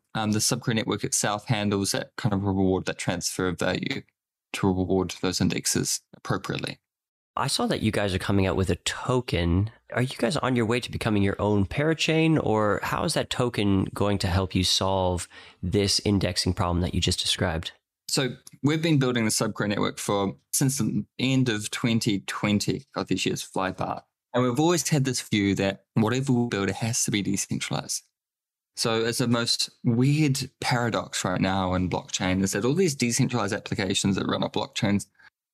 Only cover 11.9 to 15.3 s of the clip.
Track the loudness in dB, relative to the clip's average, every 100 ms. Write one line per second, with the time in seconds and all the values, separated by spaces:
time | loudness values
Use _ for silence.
11.9 | 0 2 2 4 4 2 2 2 0 -2
12.9 | -2 -2 -2 -2 -2 -2 0 2 2 2
13.9 | 0 0 2 2 2 2 2 2 2 0
14.9 | 2 2 0 -4